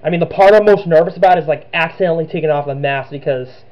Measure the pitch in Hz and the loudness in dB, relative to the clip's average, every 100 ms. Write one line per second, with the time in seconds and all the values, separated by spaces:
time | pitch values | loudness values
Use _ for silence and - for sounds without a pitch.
0 | 156 175 165 - 196 214 208 202 170 156 | -4 -4 -4 2 4 6 4 2 2 2
1 | 175 180 190 180 151 147 - 170 165 - | 2 0 2 2 0 -6 -4 -6 -6 -2
2 | 185 165 160 175 156 147 139 139 143 139 | -2 -2 -4 -4 -2 -2 -4 -6 -4 -6
3 | 131 143 147 131 127 - - | -8 -10 -6 -6 -6 -16 -20